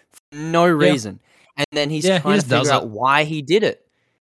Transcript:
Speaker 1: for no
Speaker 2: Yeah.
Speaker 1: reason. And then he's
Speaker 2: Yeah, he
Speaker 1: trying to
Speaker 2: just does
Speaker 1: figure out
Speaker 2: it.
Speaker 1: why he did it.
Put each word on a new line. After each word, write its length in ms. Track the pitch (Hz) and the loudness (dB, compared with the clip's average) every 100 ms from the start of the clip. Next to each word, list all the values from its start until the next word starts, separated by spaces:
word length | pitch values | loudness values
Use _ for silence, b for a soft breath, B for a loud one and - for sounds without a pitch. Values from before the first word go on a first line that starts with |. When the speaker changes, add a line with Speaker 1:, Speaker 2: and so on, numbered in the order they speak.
| b | b
Speaker 1:
for 260 | - _ 147 | -20 _ -12
no 280 | 160 170 175 | -2 2 2
Speaker 2:
Yeah. 60 | |
Speaker 1:
reason. 480 | 156 151 143 107 95 _ b b b | 4 2 2 -4 -14 _ b b b
And 100 | 143 | -4
then 160 | 147 143 | -4 -4
he's 140 | 156 | -2
Speaker 2:
Yeah, 120 | 180 185 | 0 0
he 40 | |
Speaker 1:
trying 100 | 147 | 2
to 40 | 147 | 0
Speaker 2:
just 100 | 127 | 2
does 100 | 123 143 | 0 2
Speaker 1:
figure 40 | |
out 80 | 135 | 0
Speaker 2:
it. 40 | 117 | -2
Speaker 1:
why 340 | 104 127 147 | -4 0 2
he 160 | 151 156 | 0 -4
did 200 | 135 202 | 0 0
it. 240 | 185 - _ _ _ _ | 0 -4 _ _ _ _